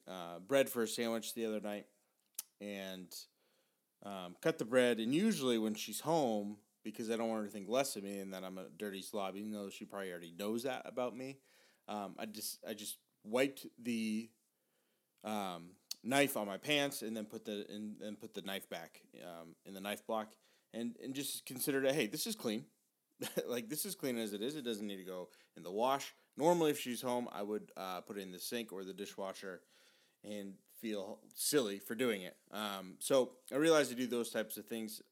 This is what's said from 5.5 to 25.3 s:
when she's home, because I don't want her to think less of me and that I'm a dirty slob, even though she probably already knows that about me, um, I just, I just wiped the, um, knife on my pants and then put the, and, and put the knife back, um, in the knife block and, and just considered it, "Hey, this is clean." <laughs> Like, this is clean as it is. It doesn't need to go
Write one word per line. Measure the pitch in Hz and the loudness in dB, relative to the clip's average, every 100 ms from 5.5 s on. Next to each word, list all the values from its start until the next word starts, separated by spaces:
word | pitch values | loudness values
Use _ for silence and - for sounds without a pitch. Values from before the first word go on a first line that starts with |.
| 117 | 4
when | 107 107 | 4 0
she's | - 107 | -4 -4
home, | 143 165 131 107 101 101 _ _ | 2 4 4 2 0 -6 _ _
because | 110 104 110 | -10 -4 0
I | 113 | 2
don't | 113 | 2
want | 110 | 0
her | 104 | -2
to | |
think | 104 95 | -6 0
less | 123 139 110 | 2 2 0
of | |
me | 98 98 | -4 -4
and | 98 | -4
that | 95 | -6
I'm | 92 95 | -6 -8
a | 92 - | -10 -6
dirty | 104 98 | -6 -4
slob, | 92 107 95 95 | -4 -2 -2 -2
even | 107 | -4
though | 107 101 | -4 -6
she | - 107 | -8 -8
probably | 101 95 | -6 -6
already | 87 85 85 | -6 -10 -4
knows | 104 117 | 0 0
that | 131 127 - | 0 -4 -4
about | 120 123 110 | -2 -2 -2
me, | 131 135 _ - - _ - | -8 -10 _ -20 -20 _ -8
um, | 104 98 - | -4 -4 -6
I | 110 | -8
just, | 104 - - - | -6 -6 -6 -8
I | |
just | 107 104 - _ _ | -8 -8 -10 _ _
wiped | 104 120 143 - - - | -2 2 2 0 -14 -8
the, | 120 113 110 107 113 _ _ _ _ _ _ _ _ _ | -2 0 2 0 -4 _ _ _ _ _ _ _ _ _
um, | 107 107 95 87 85 92 - - | -4 -2 -2 -4 -10 -16 -14 -8
knife | 110 139 139 123 | 2 6 6 4
on | 104 | -2
my | 95 | -2
pants | - 147 143 139 | 2 4 4 0
and | 110 113 | -4 -4
then | 107 | -6
put | 113 113 | -8 -6
the, | 104 - | -4 -4
and, | 104 107 104 | -6 -8 -8
and | 104 104 | -8 -8
put | 110 | -10
the | 101 | -8
knife | 92 98 - | -4 -4 -4
back, | 87 82 - - 57 | -8 -8 -14 -20 -14
um, | 80 85 82 - - | -12 -10 -12 -16 -12
in | |
the | 98 | -8
knife | 101 104 - | -4 -4 -2
block | 110 107 - _ _ _ | -2 -2 -10 _ _ _
and, | 113 120 117 | -4 -4 -4
and | 127 | -6
just | 135 135 - - | -4 -4 -6 -8
considered | 127 151 135 135 | -4 2 4 4
it, | |
"Hey, | 147 107 | 4 2
this | 151 233 | 0 -2
is | 220 | -2
clean." | 123 107 147 | 0 -2 -4
<laughs> | _ _ _ _ - 123 - - | _ _ _ _ -8 -4 -2 0
Like, | 123 113 | -2 -2
this | 151 202 | -4 -4
is | |
clean | 180 139 120 | -2 0 2
as | 110 | 0
it | 98 | 0
is. | 117 151 | -2 -2
It | |
doesn't | 120 107 104 | -2 -2 -2
need | 95 | -4
to | |
go | 90 92 87 | -6 -6 -8